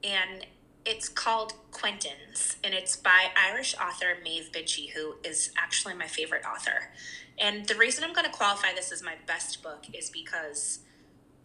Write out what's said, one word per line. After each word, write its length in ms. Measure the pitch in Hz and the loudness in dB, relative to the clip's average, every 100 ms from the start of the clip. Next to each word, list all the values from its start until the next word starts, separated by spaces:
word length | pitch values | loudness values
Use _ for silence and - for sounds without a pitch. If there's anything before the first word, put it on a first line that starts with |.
and 440 | 202 196 185 190 - - - - 220 | -2 0 0 -2 -14 -18 -20 -8 -4
it's 220 | 220 - | -2 -4
called 460 | - 226 226 220 - - | 0 2 2 2 -6 -14
Quentins, 880 | - 208 202 - - - - - - | -6 -4 -4 -6 -8 -8 -2 -2 0
and 120 | - | -2
it's 220 | 185 - - | -2 0 2
by 320 | 196 180 190 - | 8 8 8 6
Irish 380 | 185 226 262 - | 4 4 0 0
author 400 | 175 - 180 175 | -2 0 0 0
Maeve 280 | 170 165 160 | -2 -6 -6
Binchy, 380 | 165 156 - 147 | -6 -2 -2 -4
who 240 | 156 156 147 | -6 -6 -6
is 260 | 170 156 - - | -4 0 0 0
actually 360 | 165 - 196 | 0 0 0
my 120 | 180 160 | -4 -4
favorite 380 | - 156 - | -4 -2 -2
author. 460 | - - - - - - - - - - | -4 -4 -2 -2 -2 -8 -14 -14 -10 0
And 280 | 208 208 208 | 2 2 2
the 80 | |
reason 300 | 214 233 262 | 4 4 4
I'm 80 | 320 | 0
gonna 140 | 339 320 | 2 0
qualify 420 | - 208 202 196 | 2 2 4 2
this 180 | 180 180 | 0 -4
as 100 | 170 | -6
my 120 | 175 160 - | -8 -8 -4
best 360 | 170 - - | -4 -4 -8
book 220 | 160 151 - | -8 -12 -12
is 160 | - - | -10 -10
because, 720 | 160 160 175 156 147 - - - - - - - - | -10 -6 -6 -4 -4 -4 -4 -10 -20 -20 -20 -20 -20